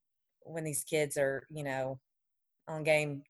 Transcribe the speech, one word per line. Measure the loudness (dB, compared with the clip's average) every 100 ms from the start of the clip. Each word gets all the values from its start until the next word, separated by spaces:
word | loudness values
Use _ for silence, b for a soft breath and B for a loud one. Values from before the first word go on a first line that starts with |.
| _ _ _ _
when | -12 -6
these | -4 -4
kids | 0 0 2 2
are, | 0 0 -6
you | -8
know, | -4 -2 -4 -6 _ _ _ _ _ _ -8
on | 0
game | 4 4 4 -4